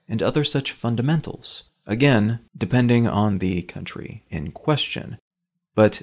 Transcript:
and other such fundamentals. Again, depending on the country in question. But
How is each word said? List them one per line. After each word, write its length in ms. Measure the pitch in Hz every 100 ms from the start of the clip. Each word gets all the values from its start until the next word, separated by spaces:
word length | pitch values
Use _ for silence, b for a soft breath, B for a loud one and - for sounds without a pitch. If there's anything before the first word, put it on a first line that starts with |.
| -
and 140 | 113
other 220 | 101 151
such 280 | 147 139 -
fundamentals. 920 | - 117 117 131 160 - - - - - _ -
Again, 540 | 113 143 117 107 120 - -
depending 520 | 104 127 120 120 113
on 320 | 101 107 95
the 240 | 92 90
country 600 | - - - - - - _
in 220 | 80 80
question. 640 | - - 143 - - - - _ _ _ _ _
But 280 | - 107 -